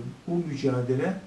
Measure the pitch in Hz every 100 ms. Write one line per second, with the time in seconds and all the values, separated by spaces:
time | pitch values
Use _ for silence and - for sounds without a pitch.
0 | 123 - - 175 156 131 135 123 123 131
1 | 170 185